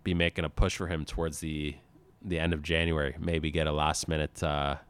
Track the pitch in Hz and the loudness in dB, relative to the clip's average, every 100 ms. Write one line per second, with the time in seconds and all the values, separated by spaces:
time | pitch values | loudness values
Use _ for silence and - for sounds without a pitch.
0 | 95 85 85 - 78 - 98 - 85 82 | 0 2 2 0 -2 0 0 0 -4 -4
1 | 73 - 82 76 80 76 76 73 - - | -4 -4 -4 -4 -6 -4 -4 -8 -16 -20
2 | - - 98 82 82 82 78 80 82 78 | -20 -12 -4 0 2 0 2 2 4 2
3 | 69 78 85 82 78 80 78 76 76 76 | 0 -2 -2 0 0 0 2 2 2 0
4 | - 80 73 - 80 73 71 69 | 0 -2 -2 -2 -2 0 0 -4